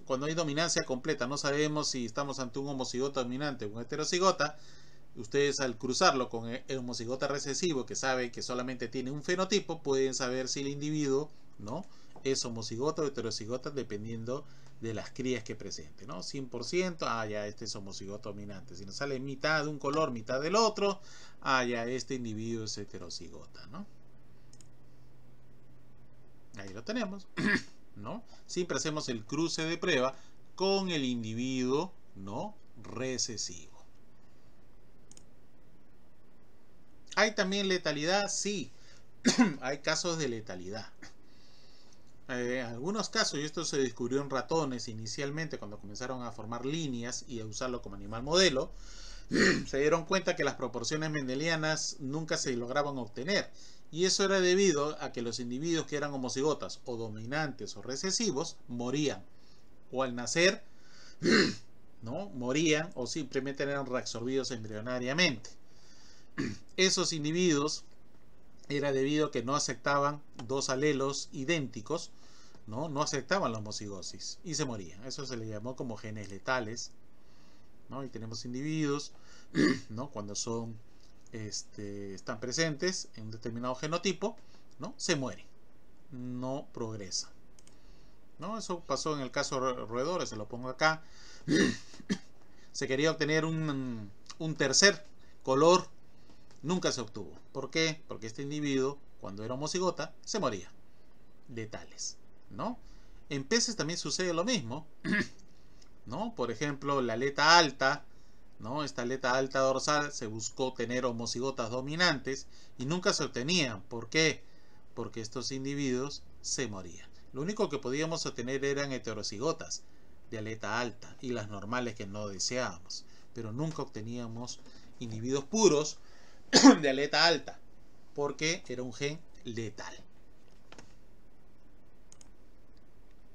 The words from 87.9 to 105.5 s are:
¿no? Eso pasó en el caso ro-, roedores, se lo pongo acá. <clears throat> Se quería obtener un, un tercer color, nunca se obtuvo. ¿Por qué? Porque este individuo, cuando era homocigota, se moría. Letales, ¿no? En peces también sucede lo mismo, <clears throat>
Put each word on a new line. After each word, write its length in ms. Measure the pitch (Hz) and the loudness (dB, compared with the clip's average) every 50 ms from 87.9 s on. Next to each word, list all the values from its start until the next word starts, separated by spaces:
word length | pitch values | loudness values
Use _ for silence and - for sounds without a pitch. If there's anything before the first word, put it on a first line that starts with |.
| - - - - - - - - - - | -10 -10 -10 -12 -12 -12 -12 -12 -10 -8
¿no? 200 | 147 185 220 226 | -6 -6 -4 -4
Eso 240 | 196 - 185 170 | -2 -2 -2 -2
pasó 340 | 165 - 139 131 - 160 151 | 0 0 0 0 2 0 0
en 60 | 143 | 0
el 100 | 131 123 | -2 -2
caso 280 | - 147 135 - 151 131 | 0 0 0 0 0 2
ro-, 260 | 127 131 127 123 117 | 2 2 0 0 -2
roedores, 440 | 104 113 123 131 156 185 175 139 113 | -4 0 0 0 2 2 0 0 -2
se 60 | - | -4
lo 120 | 110 107 - | -6 -6 -6
pongo 220 | - 120 123 127 | -6 -6 -6 -4
acá. 340 | 131 - 156 156 160 156 - - - - - - - - - - | 0 6 6 6 6 4 -2 -10 -10 -10 -10 -10 -10 -8 0 4
<clears throat> 60 | 143 175 202 - - - - - - - - - 202 - - - - - - - - - - - - | 6 6 6 6 4 0 -4 -10 -10 -8 -2 -2 -2 -2 -2 -10 -12 -12 -12 -12 -12 -12 -12 -8 -6
Se 140 | - 143 123 | -4 0 2
quería 220 | 135 131 147 160 | 4 6 6 6
obtener 340 | 156 151 151 143 156 160 156 | 6 4 4 4 6 4 4
un, 680 | 160 160 160 156 156 143 135 131 127 120 110 104 98 - - - - - - | 4 2 2 0 0 0 0 -2 -2 -4 -4 -6 -8 -10 -10 -12 -10 -8 -4
un 160 | 165 160 151 | -2 -2 2
tercer 500 | - 151 131 135 - - 202 190 - - - - - - - - - | 4 4 6 8 10 10 10 10 8 -2 -10 -10 -12 -12 -12 -12 -6
color, 460 | - - 131 139 156 170 180 185 180 - - - - - - - - - - - - - - - | 2 4 6 8 10 10 10 10 8 4 -8 -10 -10 -10 -10 -12 -12 -12 -12 -12 -12 -10 -10 -6
nunca 300 | - 143 180 180 175 156 | 0 0 2 2 2 2
se 100 | - 127 | 0 0
obtuvo. 320 | 113 - - 110 95 76 - - - - - 135 | -4 -4 -6 -8 -8 -8 -10 -12 -12 -10 -8 -6
¿Por 140 | 131 - | -6 -2
qué? 280 | - 165 160 160 151 - - - | 0 2 2 2 2 -2 -6 -8
Porque 200 | 107 101 104 113 | -8 -8 -6 -8
este 160 | 113 - 139 | -6 -6 -6
individuo, 560 | 139 147 151 147 143 135 135 131 135 143 - - - - - | -4 -2 -2 0 2 4 4 4 2 0 -4 -10 -12 -10 -8
cuando 240 | - 95 98 101 107 | -8 -8 -6 -6 -6
era 120 | 117 123 | -4 -4
homocigota, 580 | 131 147 156 - 180 185 180 175 - 147 160 - - - | -4 -2 -2 0 2 2 2 2 0 -2 -6 -6 -10 -8
se 140 | - - 214 | -4 -2 0
moría. 340 | 170 127 110 92 87 - - - - - - - - - - - - - - - - - | 2 2 0 0 -6 -8 -10 -12 -12 -12 -12 -12 -12 -12 -12 -12 -12 -12 -12 -12 -10 -8
Letales, 680 | 131 113 110 107 - 92 85 - - - - - - - - - - - - - | -6 -6 -6 -6 -6 -8 -8 -8 -8 -6 -6 -6 -6 -8 -10 -10 -10 -10 -10 -10
¿no? 260 | 98 98 151 220 247 - - - - - - - - - - - | -6 -4 -4 -4 -4 -6 -8 -10 -10 -10 -10 -10 -12 -10 -6 -4
En 140 | 156 139 135 | -2 -2 0
peces 300 | - 220 233 226 - 220 | 4 4 4 4 2 0
también 220 | - 151 151 175 165 | 0 0 0 0 -2
sucede 340 | - 151 135 - 185 180 | -2 -2 0 0 2 2
lo 120 | 165 160 180 | 2 2 2
mismo, 420 | 233 262 196 123 110 120 151 - - - - - | 4 2 2 0 -2 -6 -6 -6 -8 -10 -6 -2
<clears throat> 1040 | - - 208 - - - - - - | 2 2 2 2 0 -2 -10 -12 -12